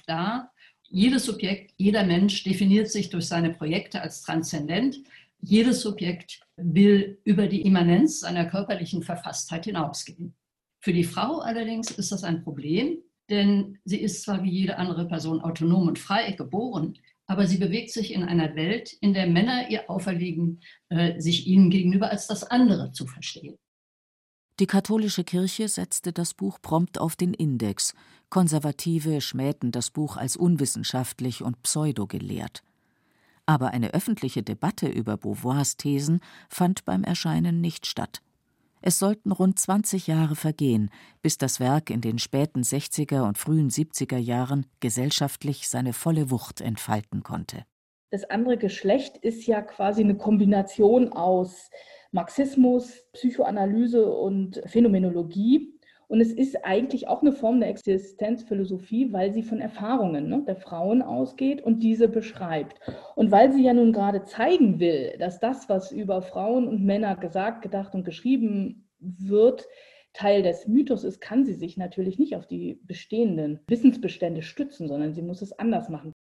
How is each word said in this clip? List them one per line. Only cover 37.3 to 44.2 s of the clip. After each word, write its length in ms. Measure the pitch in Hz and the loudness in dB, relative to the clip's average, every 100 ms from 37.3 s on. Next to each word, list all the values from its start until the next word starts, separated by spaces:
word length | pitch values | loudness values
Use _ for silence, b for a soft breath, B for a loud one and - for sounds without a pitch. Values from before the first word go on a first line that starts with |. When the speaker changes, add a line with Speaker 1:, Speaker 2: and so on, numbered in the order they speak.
| 160 170 170 | 0 0 0
Speaker 2:
nicht 260 | 170 - - | -2 -4 -8
statt. 360 | - - - _ _ _ _ _ _ 185 | -8 -8 -12 _ _ _ _ _ _ -2
Es 140 | - | 2
sollten 340 | 196 208 202 | 0 0 -2
rund 260 | 190 190 185 | 2 2 2
zwanzig 480 | - 202 - 190 - | 0 0 0 -2 0
Jahre 300 | 156 156 151 | 2 2 0
vergehen, 520 | 156 156 143 110 104 b b b | -2 0 2 2 0 b b b
bis 160 | 160 - | -4 0
das 220 | 135 - | -2 0
Werk 300 | 127 147 160 | 0 0 0
in 100 | 120 | -4
den 200 | 113 113 | -4 -4
späten 440 | - 135 151 127 | -2 -2 -2 -2
sechziger 600 | 120 135 - - 147 139 110 | -2 -4 -4 -4 -2 0 0
und 120 | 104 | -2
frühen 320 | - 160 139 | 0 2 2
siebziger 480 | 151 160 - 131 | 0 -4 -4 -4
Jahren 480 | 127 | -2